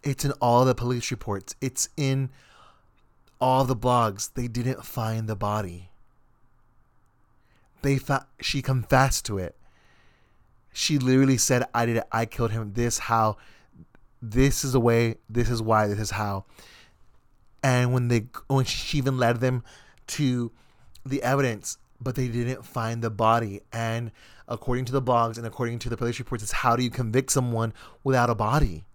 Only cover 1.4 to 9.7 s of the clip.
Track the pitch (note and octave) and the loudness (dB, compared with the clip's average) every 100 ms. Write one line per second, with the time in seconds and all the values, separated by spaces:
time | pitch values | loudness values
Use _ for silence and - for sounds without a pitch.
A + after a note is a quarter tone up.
1.4 | - - C3 - - - C3+ C3+ C3+ - | -8 -8 -6 -4 -6 -2 0 0 -4 -8
2.4 | _ - - _ _ _ _ _ _ _ | _ -20 -20 _ _ _ _ _ _ _
3.4 | B2+ C3 B2+ A#2+ B2 B2 A2+ G2 - - | 2 4 2 2 2 4 2 -2 -8 -6
4.4 | A#2+ A#2 B2 C3 - - A2 A2+ A2 G#2 | -6 -2 -2 -4 -8 -6 -4 -4 -4 -4
5.4 | G#2 G#2+ F#2+ F2 F2 - - _ _ _ | -2 -2 -4 -12 -18 -20 -20 _ _ _
6.4 | _ _ _ _ _ _ _ _ _ _ | _ _ _ _ _ _ _ _ _ _
7.4 | _ _ _ _ C#3+ C#3 - C3+ - _ | _ _ _ _ 0 0 0 -4 -4 _
8.4 | - C#3+ C3 C3 A2 C3 C3+ - - G2 | -6 -4 0 -2 2 4 4 0 -4 -6
9.4 | F2+ - - | -6 -10 -20